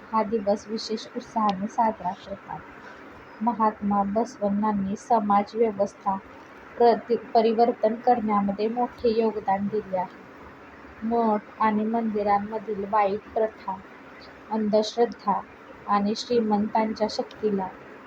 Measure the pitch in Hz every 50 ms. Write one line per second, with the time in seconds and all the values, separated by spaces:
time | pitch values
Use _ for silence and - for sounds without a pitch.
0 | - - 220 220 208 202 226 226 196 202 208 214 - 208 220 214 - - 220 214
1 | - - - 240 - - - 226 214 208 190 185 196 220 - - 226 220 214 -
2 | 180 175 196 - - - - - - - - - - - - - - - - -
3 | - - - - - - - - 214 233 226 202 220 214 214 - 208 202 202 202
4 | 196 196 202 220 240 233 - - 202 202 202 202 214 214 208 202 196 190 202 -
5 | - - 247 220 208 208 202 202 208 - - 220 233 226 202 196 202 202 - -
6 | - 202 190 190 - - - - - - - - - - - - 240 233 220 214
7 | - - 233 - - - - 233 220 226 220 214 233 240 240 - - 220 233 233
8 | - 254 247 240 214 214 208 202 202 202 196 208 214 220 233 247 247 254 - -
9 | - 233 214 226 226 220 202 214 202 196 190 196 202 196 214 214 202 190 185 180
10 | 180 180 - - - - - - - - - - - - - - - - - -
11 | 220 226 233 233 226 220 214 208 - - - - 220 220 214 214 214 220 226 233
12 | 226 220 208 208 202 208 202 202 208 214 220 220 202 220 208 190 196 196 220 214
13 | 202 196 196 208 - - - 226 220 214 - - - 196 190 - - - - -
14 | - - - - - - - - - - 214 220 214 208 208 214 220 214 - 233
15 | 240 220 - - - 208 185 196 - - - - - - - - - - 202 202
16 | 202 202 220 - - - 240 233 220 214 208 202 214 220 - 226 220 220 208 -
17 | 214 214 - - 240 - - - 214 214 202 190 185 185 - - - - - -
18 | -